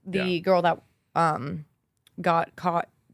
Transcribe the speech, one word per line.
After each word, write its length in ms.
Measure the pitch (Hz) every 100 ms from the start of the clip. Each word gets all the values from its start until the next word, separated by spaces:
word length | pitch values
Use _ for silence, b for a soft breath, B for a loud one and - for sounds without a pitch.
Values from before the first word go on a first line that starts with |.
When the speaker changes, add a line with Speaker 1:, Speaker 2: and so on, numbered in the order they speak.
| 190
Speaker 1:
The 120 | 190
Speaker 2:
Yeah. 200 | 185 175
Speaker 1:
girl 220 | 180 180
that, 200 | 170 160 _ _ _
um, 500 | - 165 151 143 165 151 _ _ _ _ -
got 360 | 175 165 160 -
caught 320 | 180 170 - _ _